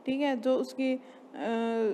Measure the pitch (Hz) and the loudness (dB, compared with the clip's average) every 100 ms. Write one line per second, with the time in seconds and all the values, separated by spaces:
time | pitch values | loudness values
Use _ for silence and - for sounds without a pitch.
0 | - 269 285 247 254 262 262 - 262 262 | -4 0 2 2 2 2 0 0 0 0
1 | - - - - 220 226 233 226 220 | -6 -20 -16 -6 -2 0 0 2 0